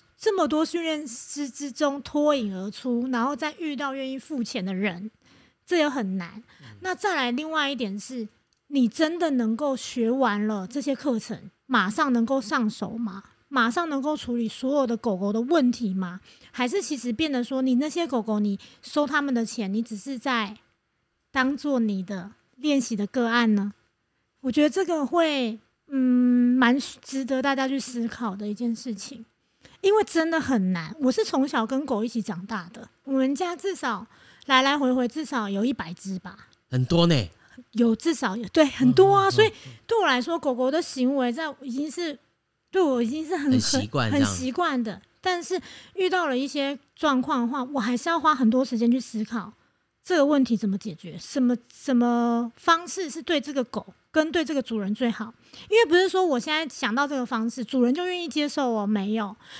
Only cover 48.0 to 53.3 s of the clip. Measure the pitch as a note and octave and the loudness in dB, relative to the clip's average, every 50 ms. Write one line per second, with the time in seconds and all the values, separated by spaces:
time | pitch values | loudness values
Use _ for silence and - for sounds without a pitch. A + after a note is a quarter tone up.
48 | - E4+ E4+ E4 C4+ D#4+ D4+ - C4+ A3 A3 B3+ C4+ - B3+ A3 A#3 A#3 A#3+ C4 | 0 0 0 2 4 2 4 4 4 4 4 4 2 0 0 0 2 2 2 2
49 | A#3 - - G#3+ A3 - A#3 A#3 E3+ G#3 - _ _ _ _ _ _ _ _ _ | 0 -4 -6 -6 -6 -6 -6 -8 -8 -10 -14 _ _ _ _ _ _ _ _ _
50 | _ - F#4 E4 C#4 C#4+ D4+ C#4+ C4 - A#3 G#3 - G3+ F#3+ G3+ - A3 - E3+ | _ 0 2 4 4 4 4 4 4 2 2 0 0 -2 -2 -2 -4 -8 -12 -12
51 | - F3 D3+ F3+ - - - C#4+ B3+ A#3+ B3 A#3 - _ - - - - C4 A#3+ | -12 -14 -12 -12 -12 -6 -2 0 2 2 2 0 -4 _ -20 -10 -4 0 2 4
52 | A#3+ A#3+ A#3+ A#3+ A#3 A#3+ A#3 A#3 A#3+ A#3 - - - - E4 E4 F4 F4 - F#4+ | 4 4 2 2 2 2 0 0 -2 -4 -8 -2 2 2 2 2 0 -4 -6 -6
53 | F#4 D4+ - E4 B3 - | -6 -6 -6 -6 -4 -2